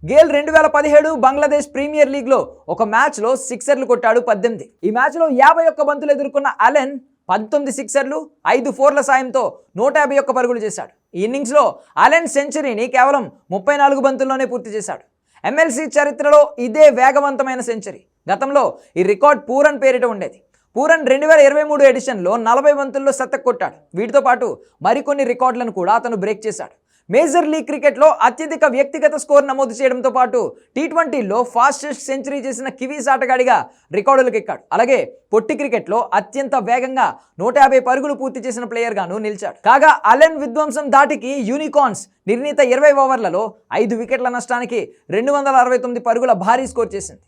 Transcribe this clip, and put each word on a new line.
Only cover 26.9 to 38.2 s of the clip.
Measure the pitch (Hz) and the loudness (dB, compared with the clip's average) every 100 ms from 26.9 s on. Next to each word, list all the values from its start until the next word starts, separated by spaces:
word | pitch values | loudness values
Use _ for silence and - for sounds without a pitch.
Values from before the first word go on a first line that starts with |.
| _ _ | _ _
మేజర్ | 214 320 302 311 | 0 2 2 0
లీగ్ | 311 240 | -4 -6
క్రికెట్లో | 302 285 233 302 - 226 | -2 -2 4 4 4 0
అత్యధిక | 233 311 320 302 | 0 -8 0 0
వ్యక్తిగత | 330 277 311 302 302 | 2 -2 0 -2 -2
స్కోర్ | - 285 277 | 2 2 2
నమోదు | 269 269 220 | -2 -4 0
చేయడంతో | 269 247 214 226 | -2 0 -2 0
పాటు | 254 240 170 - _ - | 0 0 -4 -8 _ -6
టీ | 302 | -4
ట్వంటీలో | 311 320 294 208 208 240 | -2 -2 -2 -2 -2 -2
ఫాస్టెస్ట్ | 233 254 285 302 285 - | 0 0 0 -8 -10 -8
సెంచరీ | 269 269 277 254 | -8 -6 -8 -8
చేసిన | 233 262 - | -10 -10 -10
కివీస్ | 262 302 247 | -10 -6 -2
ఆటగాడిగా | 262 254 254 254 214 - _ _ 180 | -2 0 0 2 2 0 _ _ -4
రికార్డులకు | 208 269 254 214 | 2 2 2 -2
ఎక్కాడు. | - 151 _ | -6 -12 _
అలాగే | - 240 254 156 - _ | -2 2 0 -2 -10 _
పొట్టి | 214 220 285 | -2 -2 -6
క్రికెట్లో | 285 220 - 214 - 190 | -4 -6 -4 -4 -2 -4
అత్యంత | 202 269 269 262 196 | -4 -8 -4 -4 -2
వేగంగా | 247 254 262 208 - _ - | -4 -4 -2 -2 -4 _ -6
నూట | 196 254 | -2 4
యాభై | 269 262 254 | 4 4 2
పరుగులు | 262 285 285 | -2 -2 -6